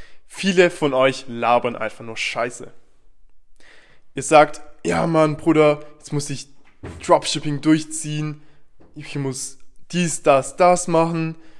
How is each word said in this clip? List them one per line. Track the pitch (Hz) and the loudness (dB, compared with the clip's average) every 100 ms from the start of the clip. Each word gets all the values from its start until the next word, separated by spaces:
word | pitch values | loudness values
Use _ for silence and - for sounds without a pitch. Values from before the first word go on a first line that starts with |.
| - - - | -14 -16 -16
viele | - 190 180 175 | -4 0 4 4
von | 175 147 | 2 0
euch | 131 131 131 - | 4 2 0 -8
labern | 117 117 120 120 - | -4 2 2 2 -6
einfach | 110 - 117 | -8 -10 -14
nur | 110 | -8
Scheiße. | - - 120 - - - - - - - - - - - - - _ - - - | -6 -4 -6 -8 -16 -18 -20 -20 -20 -20 -20 -20 -20 -20 -20 -20 _ -20 -14 -10
Ihr | |
sagt, | 127 156 151 - - - - | 4 6 6 0 -14 -10 -4
„Ja, | 170 165 | -2 0
Mann, | 160 156 147 | 2 2 0
Bruder, | - 151 151 147 - - | 2 4 4 2 -6 -18
jetzt | - | -8
muss | 147 143 | -6 -6
ich | 139 - - - _ 87 - - | -8 -10 -20 -20 _ -16 -10 2
Dropshipping | 156 - 147 151 143 | 2 2 -4 -4 -2
durchziehen, | 156 156 - - 151 151 151 151 - - - - - 151 | 2 2 0 -10 -8 -6 -6 -8 -18 -20 -20 -20 -20 -18
ich | 143 143 | -10 -6
muss | 135 127 - - - - - | -6 -6 -12 -12 -16 -16 -6
dies, | 175 170 - | -2 -2 0
das, | 156 135 131 - | 4 4 2 2
das | 180 175 - | 4 4 2
machen“, | 165 165 165 160 165 - | 0 2 -2 -4 -8 -18